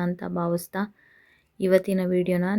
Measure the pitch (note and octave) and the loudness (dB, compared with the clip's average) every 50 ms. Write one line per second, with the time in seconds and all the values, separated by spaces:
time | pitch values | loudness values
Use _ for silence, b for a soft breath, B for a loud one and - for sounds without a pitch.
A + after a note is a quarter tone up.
0 | F3+ F3 F3 F3+ F#3 F3+ F3+ F3 E3+ E3+ E3+ E3+ F3 - - F#3+ G3+ G#3 b b | 0 -2 -4 -4 -6 -6 -4 -2 -2 0 -2 -2 -4 -6 -6 -6 -6 -6 b b
1 | b b b b b b b b b b _ - F#3+ F#3 F#3+ F#3 F#3 G3+ F#3+ F#3 | b b b b b b b b b b _ -4 2 4 4 4 4 2 0 0
2 | F#3 F3+ F#3 F3+ F3+ F3+ F3+ F3 F3+ F#3 G3+ | 0 0 0 0 2 2 0 0 0 0 0